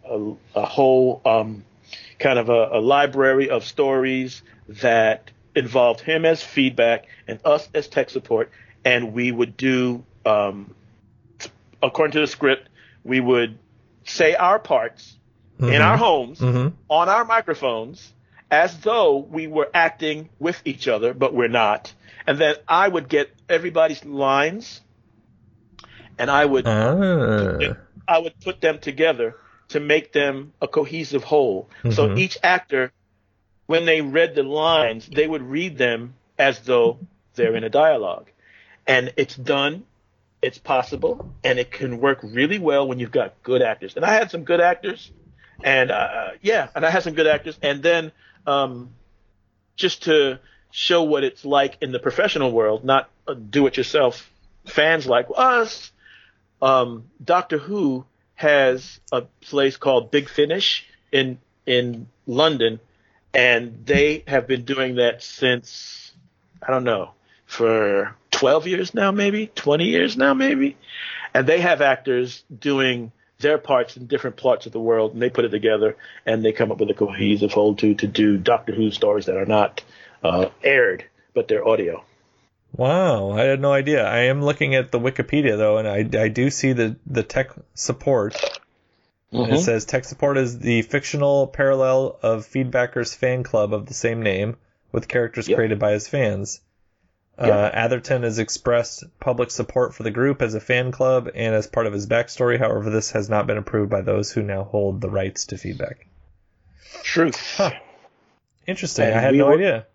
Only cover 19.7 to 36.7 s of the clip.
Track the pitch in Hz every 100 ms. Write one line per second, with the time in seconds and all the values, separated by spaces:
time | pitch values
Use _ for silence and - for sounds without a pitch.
19.7 | 175 165 - 156 151 156 _ 143 185 -
20.7 | 131 - 110 113 127 131 123 120 120 110
21.7 | 107 - - - - - 143 156 151 -
22.7 | 165 196 175 131 147 143 _ _ 170 175
23.7 | 165 160 151 147 139 135 139 151 196 233
24.7 | - _ _ _ _ _ _ _ _ _
25.7 | - - - - - 123 143 147 135 117
26.7 | 107 113 170 196 170 117 107 98 90 -
27.7 | - - - - 165 165 _ 190 180 170
28.7 | 151 - 139 160 131 113 113 _ _ _
29.7 | - 147 151 - 147 143 135 143 _ 143
30.7 | - 143 160 147 143 - 151 131 - -
31.7 | - 120 107 107 98 190 - 175 180 -
32.7 | 135 127 _ _ _ _ _ _ _ _
33.7 | 160 165 160 143 143 165 147 139 147 160
34.7 | 160 123 113 - 143 156 156 127 143 180
35.7 | 143 123 117 120 - _ - 135 127 -